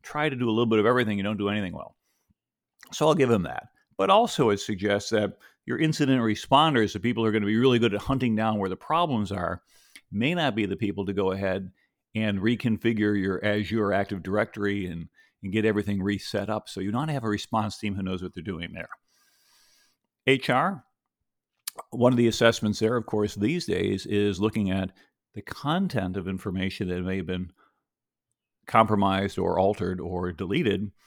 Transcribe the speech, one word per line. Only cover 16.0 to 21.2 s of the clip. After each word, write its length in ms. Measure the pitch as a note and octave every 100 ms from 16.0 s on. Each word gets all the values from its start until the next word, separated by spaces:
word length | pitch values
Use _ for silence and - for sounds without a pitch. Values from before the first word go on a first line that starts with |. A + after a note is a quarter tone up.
reset 480 | G2 G2 - G2+ G2+
up. 180 | G#2+ -
So 120 | G2
you 120 | G2
don't 180 | A#2+ D#3
have 140 | C#3
a 60 | A2+
response 480 | G#2 - A2 G#2+ -
team 160 | G#2+
who 80 | G2
knows 220 | F#2+ F#2
what 100 | F2+
they're 80 | F#2
doing 320 | E2 F2 E2+
there. 160 | E2 - - _ _ _ _ _ _ _ _ _ _ _ _ -
H 240 | C3+ -
R, 340 | B2+ F3 E3+ - _ _ _